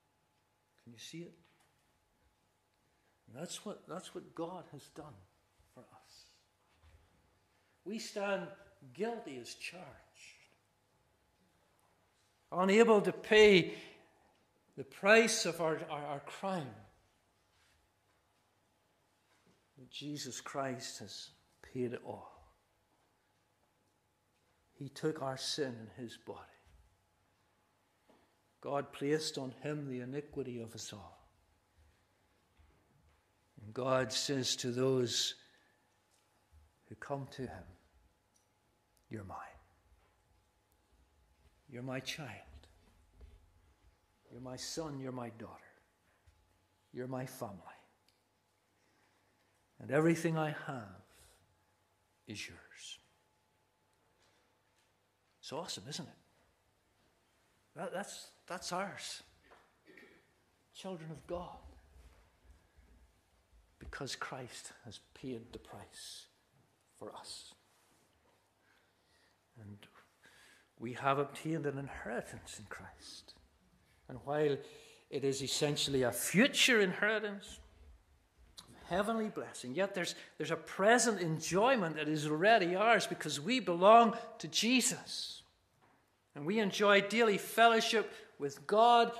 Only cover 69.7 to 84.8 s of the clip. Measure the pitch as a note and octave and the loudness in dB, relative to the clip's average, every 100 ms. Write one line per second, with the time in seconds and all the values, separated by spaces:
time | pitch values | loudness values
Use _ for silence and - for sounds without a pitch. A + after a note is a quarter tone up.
69.7 | G2+ - - _ _ - - - - _ | -18 -20 -20 _ _ -20 -20 -20 -20 _
70.7 | - A#2+ A#2 C#3 C#3 C#3+ - D#3 D#3+ C#3+ | -10 -8 -2 2 2 0 -6 -4 -2 -2
71.7 | C3+ C#3 - G3+ A#3 - - - - - | -4 -8 -10 -8 -8 -8 -14 -16 -18 -16
72.7 | - F#2 - - - - - _ _ _ | -16 -16 -20 -20 -20 -20 -20 _ _ _
73.7 | _ _ _ - B2+ C3+ D3 D3+ C3+ - | _ _ _ -16 -12 -4 2 2 0 -6
74.7 | - - - _ C#3 C#3 C3+ C3 - D3 | -20 -20 -20 _ -2 0 0 -2 0 0
75.7 | C#3+ - C3+ A#2+ - - F3 C#4 - - | 2 0 2 2 0 2 4 4 6 6
76.7 | A3+ F#3+ - G#3 A3 G#3 G3+ - - - | 6 4 2 0 0 -2 -8 -12 -18 -20
77.7 | - - - _ _ _ _ - - - | -20 -20 -20 _ _ _ _ -20 -20 -20
78.7 | - - F3 G#3 A3+ G#3+ D3+ A#2 - B2 | -20 -4 -2 0 -2 -4 -6 -10 -10 -6
79.7 | C#3+ G3 F#3+ E3+ - - - D3+ D#3+ - | -2 -2 -2 -6 -8 -14 -8 -4 -4 -4
80.7 | - G3+ B3 A3+ G3 E3+ D#3 - F3 A#3+ | 2 6 6 6 2 0 -2 0 4 6
81.7 | B3+ E3 D3+ D3+ D#3 D3+ D#3 G3+ A3+ F3 | 4 2 0 0 0 0 4 6 6 4
82.7 | F#3 A3 G#3 - F3 D#3 C#3+ D#3+ B3+ F#3 | 4 6 6 4 -4 -4 -4 0 0 0
83.7 | E3+ F#3+ A#3 A3+ F3+ - - D#3+ - A3 | 6 10 12 10 4 -8 -12 -4 0 4
84.7 | B3+ | 4